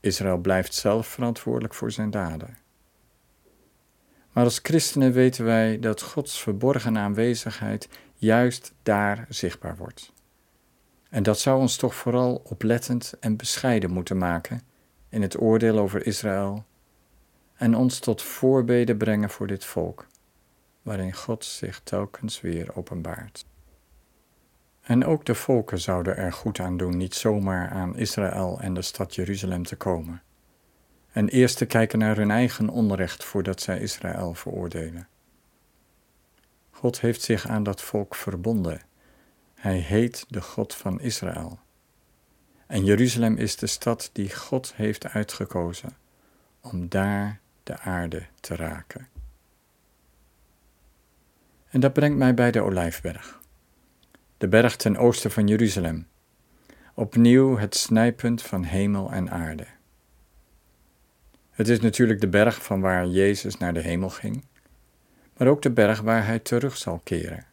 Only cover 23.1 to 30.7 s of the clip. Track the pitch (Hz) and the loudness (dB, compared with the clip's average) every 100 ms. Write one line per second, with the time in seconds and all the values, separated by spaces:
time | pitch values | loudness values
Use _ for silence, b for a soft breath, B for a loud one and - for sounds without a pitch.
23.1 | 85 104 - - _ _ _ _ _ _ | -10 -12 -18 -20 _ _ _ _ _ _
24.1 | _ _ _ _ _ _ _ - 123 131 | _ _ _ _ _ _ _ 0 2 4
25.1 | 156 - 117 - 127 104 92 85 92 87 | 0 0 -4 2 2 2 -4 -2 -2 0
26.1 | 90 92 85 117 101 90 90 90 90 92 | -2 -4 -4 -6 -4 -4 -2 -2 -2 -4
27.1 | - 113 104 98 92 90 95 92 - 107 | -2 0 0 0 -2 -2 -4 -6 -4 -4
28.1 | - 95 95 92 90 98 90 90 - 95 | -2 -2 -2 -4 -4 -6 -6 -6 -6 -8
29.1 | - 92 98 95 90 87 - - 85 80 | -6 -4 -4 -4 -4 -6 -6 -4 -4 -4
30.1 | 85 _ _ _ _ _ | -12 _ _ _ _ _